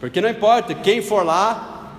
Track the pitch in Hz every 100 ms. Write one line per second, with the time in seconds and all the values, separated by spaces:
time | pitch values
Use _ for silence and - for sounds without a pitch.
0 | 123 143 208 220 208 233 - 156 180 226
1 | - 214 170 165 208 226 - - -